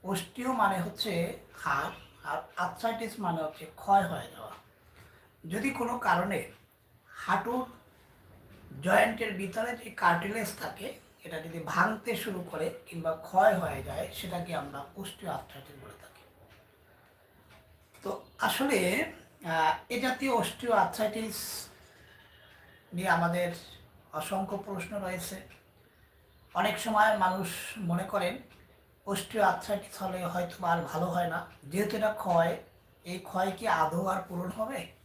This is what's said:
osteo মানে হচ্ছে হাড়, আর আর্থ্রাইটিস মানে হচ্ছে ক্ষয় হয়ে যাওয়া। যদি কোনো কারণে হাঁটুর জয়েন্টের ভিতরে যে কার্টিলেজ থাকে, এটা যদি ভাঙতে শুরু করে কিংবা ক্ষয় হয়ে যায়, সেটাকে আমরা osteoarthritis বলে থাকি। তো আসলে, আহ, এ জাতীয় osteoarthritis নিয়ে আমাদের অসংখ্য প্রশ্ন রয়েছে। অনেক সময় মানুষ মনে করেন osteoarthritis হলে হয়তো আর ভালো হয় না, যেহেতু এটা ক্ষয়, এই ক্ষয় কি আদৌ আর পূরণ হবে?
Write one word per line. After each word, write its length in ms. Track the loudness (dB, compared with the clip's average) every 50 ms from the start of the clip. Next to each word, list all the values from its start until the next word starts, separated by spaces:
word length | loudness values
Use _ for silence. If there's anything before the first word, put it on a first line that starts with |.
| -2
osteo 500 | -2 -2 -2 -2 -6 -8 -4 -2 0 4
মানে 280 | 6 6 6 6 2
হচ্ছে 580 | -2 -2 -2 -4 -2 0 2 0 0 0 -4 -10 -14 -20 -16
হাড়, 380 | -6 -2 0 0 0 0 -4 -6 -10 -18 -20 -20 -14 -6
আর 180 | -4 -4 -4 -6 -8 -4
আর্থ্রাইটিস 560 | -2 -2 -2 -2 -2 -2 -2 0 0 -4 -6 -4 -2
মানে 240 | -2 0 0 0 -2
হচ্ছে 220 | -4 -6 -10 -16 -16 -14
ক্ষয় 320 | -8 4 6 6 6 6
হয়ে 240 | 4 -2 -4 -6 -10
যাওয়া। 200 | -12 -14 -14 -14 -14 -16 -20 -20 _ _ _ -20 -20 -20 -20 -20 -20 -20 -20 -20 _ _ -10
যদি 220 | -6 -4 -2 -2 -2
কোনো 300 | -2 -2 -2 -2 -2 0
কারণে 520 | 2 2 4 4 2 2 0 -2 -4 -6 -14 -20 -20 _ _ _ _ _ _ -20 _
হাঁটুর 580 | -20 -16 -10 -2 0 0 0 0 -2 -2 -2 -2 -4 -10 -20 -20 -20 -20 -20 -20 -20 -20 -20 -20 -20 -20 -20 -20 -20 -20 -20 -18 -16 -14 -4
জয়েন্টের 520 | 2 6 6 6 6 6 2 -2 -4 -4 -4
ভিতরে 440 | -4 -6 -4 -4 -4 -4 -4 -4
যে 120 | -8 -10 -14
কার্টিলেজ 680 | -4 4 4 4 6 4 2 -2 -2 -2 -4 -4 -6 -6
থাকে, 340 | -8 -8 -8 -8 -10 -10 -10 -12 -20 -20 -20 _ -12
এটা 160 | -10 -8 -8
যদি 200 | -8 -8 -8 -8
ভাঙতে 560 | -6 -2 4 4 4 4 2 -2 -2 -2 -2
শুরু 280 | -2 -2 -4 -4 -6 -6 -6
করে 280 | -4 -2 -2 -2 -4 -6 -16
কিংবা 300 | -12 -10 -4 -2 -2 -2
ক্ষয় 440 | -2 -6 2 4 8 8 8 6 4
হয়ে 240 | 0 -2 -4 -4 -6
যায়, 300 | -6 -6 -6 -6 -6 -8
সেটাকে 420 | -10 -8 -6 -6 -6 -4 -4 -4
আমরা 240 | -6 -6 -6 -10 -10
osteoarthritis 1040 | -12 -12 -12 -12 -12 -12 -12 -10 -8 -6 -6 -6 -8 -12 -16 -18 -16 -16 -18 -18 -18
বলে 100 | -18 -18 -20
থাকি। 220 | -20 -20 -20 -20 -20 -20 -20 -20 -20 -20 -20 -20 -20 -20 -20 _ -20 -20 -20 -20 -20 -20 -20 _ -20 _ _ -20 -20 -20 -20 -20 -20 -20 -20 _ -20 _ -20 -10 -8
তো 220 | -8 -8 -8 -10 -18 -6 0
আসলে, 720 | 0 0 2 2 2 4 4 4 4 4 2 2 0 -2 -6 -14 -20 -20 -20 -10 -4
আহ, 320 | 0 2 4 4 4 4 2 -4 -6
এ 100 | -4 0
জাতীয় 320 | 0 0 0 0 0 2
osteoarthritis 1000 | 2 2 2 0 -4 -4 0 4 4 6 4 4 2 0 0 0 0 -2 -4 -4 -6 -6 -8 -8 -8 -10 -10 -12 -18 -20 -20 -20 -20 -20 -20 -20 -20 -20 -20 -20 -20 -20 -20 -20 -20 -20 -20 -20 -20 -20 _ -8 -6
নিয়ে 160 | -2 2 4
আমাদের 420 | 4 4 4 2 2 0 0 -2 -4 -8 -12 -18 -20 -20 -20 -20 -20 -20 -20 -10 -8
অসংখ্য 440 | -8 -6 -2 -2 -2 -2 -2 -4
প্রশ্ন 420 | -6 -6 -6 -8 -8 -6 -6 -6 -6
রয়েছে। 600 | -4 -4 -6 -6 -6 -8 -10 -12 -14 -18 -20 -20 _ -20 _ -20 -20 -20 _ _ -20 _ _ -20 -20 -20 -20 -20 -20 -4 0
অনেক 260 | 2 2 2 0 0
সময় 380 | -2 2 6 6 8 8 6
মানুষ 300 | 6 4 2 2 0 -2 -4 -4 -6 -8 -10 -8
মনে 260 | -4 0 0 0 0 0
করেন 340 | 0 0 0 0 0 -2 -4 -12 -16 -20 -20 -20 -20 -20 -20 -20 _ -20 _ _
osteoarthritis 960 | -4 -4 -4 -4 -2 4 6 6 6 6 4 0 -2 -4 -4 -4 -10 -10 -6 -4
হলে 220 | -4 -4 -4 -4
হয়তো 400 | -2 -2 -2 -2 -2 -4 -2 2
আর 160 | 2 2 2
ভালো 240 | 2 -2 -2 -2 0
হয় 220 | 0 2 0 0
না, 180 | 0 -2 -4 -6 -8 -16 -18 -14
যেহেতু 340 | -4 0 0 0 0 2
এটা 160 | 2 2 2 0
ক্ষয়, 400 | 0 0 4 4 6 6 4 2 -2 -8 -16 -20 -20 _ -20 -20 -18 -10
এই 160 | -10 -10 -8
ক্ষয় 320 | -8 -4 -2 0 0 0
কি 160 | -2 -2 0
আদৌ 380 | 0 2 4 2 2 2 0 0
আর 160 | 0 0 -2 -2
পূরণ 240 | -6 -6 -4 -4 -4
হবে? 360 | -4 -4 -4 -4 -4 -8 -8 -10 -16 -20